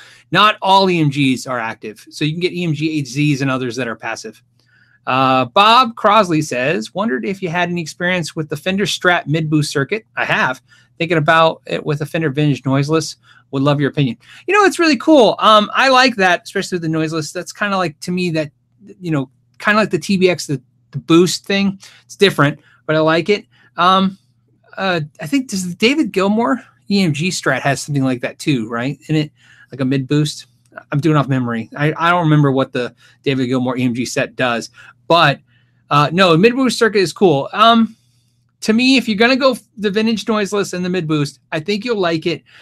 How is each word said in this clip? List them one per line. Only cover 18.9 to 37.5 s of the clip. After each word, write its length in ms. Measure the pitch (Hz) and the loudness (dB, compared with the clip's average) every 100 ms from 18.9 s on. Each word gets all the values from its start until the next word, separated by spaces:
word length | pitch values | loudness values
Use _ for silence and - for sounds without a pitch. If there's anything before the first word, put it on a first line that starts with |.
| - | -12
you 120 | 175 | -4
know, 180 | 147 131 _ _ - | -4 -4 _ _ -6
kinda 200 | - 214 | 0 0
like 120 | 208 | 0
the 80 | 170 | -2
T 180 | - 190 | -2 0
B 100 | 180 | 2
X, 180 | 175 - | 0 -4
the, 120 | 139 _ _ _ | -8 _ _ _
the 80 | 139 | -10
boost 480 | - 165 180 - - | 2 4 4 0 -4
thing. 340 | 196 196 196 - _ _ | -2 0 -4 -16 _ _
It's 100 | - | 0
different, 440 | 196 - 147 143 _ _ - | 0 4 0 0 _ _ -2
but 80 | 156 | 0
I 40 | |
like 300 | 156 165 160 | 2 2 0
it. 160 | 202 - _ _ - | -2 -4 _ _ 0
Um, 400 | 180 190 190 190 _ _ _ _ _ - | 2 4 0 -4 _ _ _ _ _ -6
uh, 260 | 190 175 151 - | -2 -2 -4 -10
I 60 | 160 | -4
think, 220 | 277 262 | -2 -2
does 260 | 190 180 175 | -6 -8 0
David 360 | 226 311 226 | 0 2 -2
Gilmour 520 | 180 196 214 247 262 - _ - | 0 0 0 -2 -4 -6 _ -2
E 140 | 202 | 0
M 100 | 180 | 0
G 160 | 143 180 | 0 -4
Strat 320 | - 156 127 | -4 -2 0
has 200 | 143 131 | 0 -2
something 220 | - 143 | -4 -2
like 180 | 131 123 | -2 -2
that 180 | 120 - | -6 -6
too, 300 | 165 131 110 | -2 -2 -2
right? 280 | 117 131 - | -6 -6 -8
Isn't 140 | - 156 | -4 -2
it 160 | 147 _ _ _ - | -4 _ _ _ -18
like 100 | 127 | -6
a 40 | 131 | -2
mid 220 | 139 127 | -2 0
boost? 400 | 147 151 - - _ _ - - | 0 0 -4 -18 _ _ -20 -6
I'm 80 | 147 | -2
doing 180 | 156 151 | 2 2
off 100 | 131 | 2
memory. 420 | 131 120 113 117 - | -2 -2 -4 -8 -4
I, 180 | 151 151 | -4 0
I 120 | 165 | 2
don't 140 | 180 | 2
remember 280 | 160 151 143 | 4 4 4
what 220 | 135 131 | 2 -2
the 200 | 127 117 _ _ _ | -4 -6 _ _ _
David 240 | 143 135 123 | -4 -2 0
Gilmour 300 | 131 123 127 | -2 -2 -2
E 60 | |
M 100 | 127 | -2
G 120 | 120 117 | -2 -4
set 300 | 139 123 - | -4 -4 -2
does, 340 | 127 117 - _ - _ - | -2 -2 -6 _ -20 _ 0
but, 320 | 170 151 135 _ _ _ _ - | 2 4 0 _ _ _ _ -2
uh, 200 | 147 147 | 2 2
no, 240 | 175 185 160 | 4 4 6
mid 200 | 226 247 | 4 2
boost 220 | 254 - | -2 0
circuit 220 | 226 202 | 0 2
is 140 | 170 | -2
cool. 360 | - 196 139 131 | 2 2 2 -2